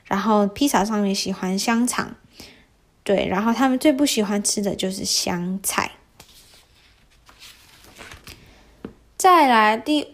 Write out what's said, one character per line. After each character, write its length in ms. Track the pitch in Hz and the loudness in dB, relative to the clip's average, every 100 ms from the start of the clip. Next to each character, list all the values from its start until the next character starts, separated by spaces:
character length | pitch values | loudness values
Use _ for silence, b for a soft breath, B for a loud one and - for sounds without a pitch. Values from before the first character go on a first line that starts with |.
然 140 | B 196 | B -2
后 280 | 208 208 202 | 2 2 2
披 180 | - 285 | 0 0
萨 180 | 185 | 0
上 140 | 208 208 | 0 0
面 160 | 202 | 0
喜 180 | 196 190 | -2 -4
欢 240 | 190 185 196 | -4 -4 -2
香 300 | - 233 247 | 0 0 0
肠。 300 | - - - _ B B B B B _ _ | -2 -8 -12 _ B B B B B _ _
对， 240 | - 190 - | -2 0 0
然 140 | 185 | -2
后 100 | 226 | 0
他 160 | 226 269 | 2 2
们 100 | 254 | 2
最 140 | 311 | 2
不 120 | 269 | 2
喜 180 | 285 226 | 2 0
欢 200 | 202 208 | 0 -2
吃 180 | 202 - | -2 -2
的 140 | 202 | -4
就 160 | - 190 | -2 -4
是 140 | 196 | -4
香 560 | 190 - - 175 180 190 | -4 -2 -2 -4 -4 -6
菜。 300 | - - - - _ - b b b b b b b b _ _ _ - - - _ - - - - - B B B B B B - - _ - | -4 -4 -4 -8 _ -20 b b b b b b b b _ _ _ -20 -20 -20 _ -20 -20 -20 -20 -20 B B B B B B -20 -20 _ 2
再 300 | 381 349 269 | 4 6 6
来 300 | 226 214 220 | 4 4 2
第 320 | 294 302 - | 0 -2 -2